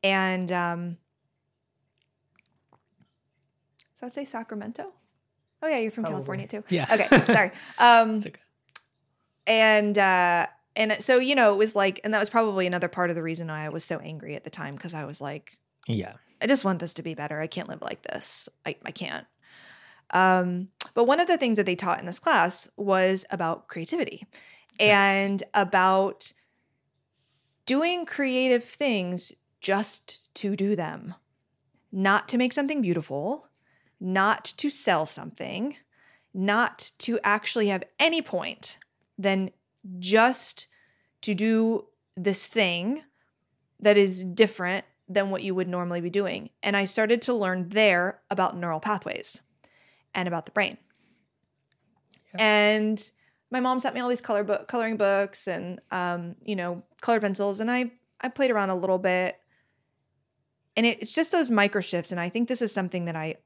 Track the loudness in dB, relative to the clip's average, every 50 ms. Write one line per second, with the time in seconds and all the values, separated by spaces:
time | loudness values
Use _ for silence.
0 | 2 2 2 2 2 0 0 -2 -2 -2 -2 -2 -2 -2 -4 -4 -6 -10 -10 -12
1 | _ _ _ _ _ _ _ _ _ _ _ _ _ _ _ _ _ _ _ _
2 | _ _ _ _ _ _ _ _ _ _ _ _ _ _ _ _ _ _ _ _
3 | _ _ _ _ _ _ _ _ _ _ _ _ _ _ _ _ -20 _ _ -16
4 | -16 -12 -10 -10 -12 -8 -10 -10 -10 _ -12 -10 -10 -12 -12 -12 -14 -14 -16 _
5 | _ _ _ _ _ _ _ _ _ _ _ _ -4 -2 -2 -2 -2 -4 -4 -6
6 | -6 -4 -4 -6 -6 -6 -8 -8 -8 -8 -10 -12 -6 -2 -2 -2 2 2 2 2
7 | 6 6 6 6 8 6 4 4 4 2 -2 -10 -20 -18 0 6 8 10 10 8
8 | 8 4 0 -4 -4 -6 -12 -16 _ _ _ _ _ _ _ -16 _ _ _ _
9 | _ _ _ _ _ _ _ _ _ 2 4 6 6 6 6 6 4 2 2 4
10 | 4 4 6 4 4 4 4 2 0 -2 -6 _ _ _ _ -2 0 0 0 -2
11 | 2 4 4 4 4 4 4 6 6 6 6 4 2 2 2 2 2 2 0 -2
12 | -6 -2 0 0 0 2 2 2 2 2 0 0 0 0 0 -2 -4 -4 -2 -2
13 | -2 -2 -2 -4 -4 -6 -6 -6 -8 -10 -8 -8 -8 -8 -8 -6 -4 -4 -4 -6
14 | -8 -12 -14 -14 -12 -12 -14 -12 _ -14 -14 -12 -12 -12 -12 -12 -14 -12 -10 -10
15 | -10 -10 -10 -10 -10 -10 -10 -12 _ -20 -20 _ _ _ _ _ _ -6 -4 -4
16 | -4 -8 -12 -20 _ _ _ _ 0 2 2 2 2 -2 -2 -2 -4 -8 -8 -8
17 | -8 -10 -8 -8 -8 -8 -6 -6 -6 -6 -8 -10 -10 -10 -12 -12 -10 -12 -12 -10
18 | -12 -12 -12 -8 -8 -6 -6 -6 -8 -10 _ _ _ -12 -12 _ _ -14 -12 -10
19 | -10 -10 -10 -10 -12 _ _ _ _ _ -20 -20 -20 -20 -20 -20 -20 -20 -20 _
20 | _ _ 2 4 4 6 4 4 2 0 -2 -4 -6 -8 _ _ -12 -6 _ 2
21 | 4 4 4 4 4 2 2 2 2 0 2 2 2 0 0 -2 -2 -2 -4 -4
22 | -4 -8 -10 -4 0 2 4 4 4 2 0 -4 -6 -6 _ -8 0 2 2 4
23 | 4 2 2 0 -2 -6 -6 -4 -2 -4 -4 -4 -8 _ -12 -10 -8 -4 -4 -4
24 | -4 -4 -6 -14 -18 _ _ -20 -20 -20 -20 -20 _ _ _ _ 4 6 6 6
25 | 6 6 4 4 2 0 0 -2 -4 -2 _ 0 0 2 2 4 4 6 4 4
26 | 2 0 -2 _ -6 -8 -8 _ _ _ _ _ _ _ _ _ _ _ _ _
27 | _ _ _ _ _ _ _ _ _ _ _ _ _ -2 0 2 2 2 0 -2
28 | -4 -8 -4 -2 -2 0 0 2 2 4 2 2 0 -4 -8 -4 -2 0 0 0
29 | -2 -2 -4 -6 -8 -10 -12 _ _ _ _ _ -2 -2 0 0 0 -4 -6 -8
30 | _ -14 -20 -20 _ _ _ -6 -4 -4 -2 -2 0 -2 -2 -2 -4 -8 -8 -12
31 | -14 -16 -16 _ _ _ _ _ _ _ _ _ _ _ _ _ _ _ -4 0
32 | 2 4 4 2 2 0 0 0 0 0 0 0 -2 -2 0 0 0 0 0 -2
33 | -2 -6 -8 -6 -4 -4 -6 -6 _ _ _ _ _ _ _ _ _ _ _ _
34 | -6 -2 0 2 2 2 2 0 -4 -8 -6 -4 -4 -4 -2 0 0 2 2 2
35 | 0 -2 -6 -10 -12 -14 -14 -12 -12 -10 -8 -8 -8 -10 -10 -14 _ _ _ _
36 | _ _ _ _ _ _ _ -4 0 0 2 2 2 0 -2 -6 -8 -8 -6 _
37 | -4 -2 -2 0 2 2 0 0 0 -4 -2 0 0 0 0 -2 -6 _ _ _
38 | 0 2 2 0 -4 -4 -6 -6 -6 -6 -10 _ -8 -8 -8 -8 -16 _ _ _
39 | _ _ _ -4 -2 0 0 0 -2 -4 _ _ _ _ _ _ _ -16 -14 -10
40 | -4 2 4 4 6 4 2 0 -4 -6 -6 -8 -10 _ _ _ _ _ _ _
41 | _ _ _ _ -4 -4 -2 0 2 2 2 2 2 2 0 -2 -4 _ _ _
42 | _ _ _ -4 -2 -2 -2 -2 -4 -4 0 0 2 2 0 -2 -4 -4 -6 -6
43 | -8 _ _ _ _ _ _ _ _ _ _ _ _ _ _ _ 4 6 6 6
44 | 6 4 2 -4 -6 -6 2 2 2 2 2 -4 -4 -4 -4 -4 -6 _ _ _
45 | _ _ 0 0 0 0 -2 -4 -4 -4 -2 -2 -2 -2 -4 -6 -4 -4 -6 -6
46 | -6 -4 -2 -2 -2 -2 -4 -8 -10 -14 _ _ -6 -2 0 0 0 0 0 0
47 | 2 2 2 0 0 -2 -2 0 0 -2 -2 -2 -4 -2 2 4 4 6 4 4
48 | 0 -2 -4 _ _ _ -2 0 0 0 0 -4 -6 -4 -6 -4 -2 -4 -4 -4
49 | -4 -8 -10 -8 -6 -8 -8 -8 _ _ _ _ _ _ _ _ _ _ _ _
50 | _ _ _ -6 -4 -4 -4 -6 -8 -4 _ -2 -2 -2 -4 -12 _ _ _ _
51 | _ _ _ _ _ _ _ _ _ _ _ _ _ _ _ _ _ _ _ _
52 | _ _ -20 _ _ _ -4 0 2 4 4 6 6 4 4 2 2 0 0 -2
53 | -4 -8 _ _ _ _ _ _ _ _ -4 -2 0 0 0 0 -2 -4 -4 -2
54 | -2 -2 -2 -2 -2 -2 -2 0 0 0 -2 -2 -2 -4 -4 -2 -2 -2 0 0
55 | 2 2 2 2 0 -2 -4 -8 -6 -6 -6 -6 -6 -8 -10 -12 _ _ -6 -4
56 | -2 -2 -4 -4 -6 -10 -12 _ _ -6 -4 -4 -4 -6 -6 -8 -12 _ _ _
57 | 0 2 2 2 2 0 -2 0 -2 -2 -2 -2 -2 -2 0 -2 -2 -4 -8 _
58 | _ _ _ _ -10 -10 -2 0 0 2 2 2 0 0 -2 -2 0 0 0 2
59 | 2 2 2 2 0 -2 -4 _ _ _ _ _ _ _ _ _ _ _ _ _
60 | _ _ _ _ _ _ _ _ _ _ _ _ _ _ _ 2 2 2 2 0
61 | -6 -4 0 0 0 2 2 2 2 2 4 4 4 4 2 -2 -4 -2 -4 -4
62 | -4 -4 -6 -4 -6 -4 -2 -2 -2 -2 -2 -2 -2 -2 -2 -2 -4 -4 -4 -6
63 | -6 -4 -6 -6 -6 -8 -8 -10 _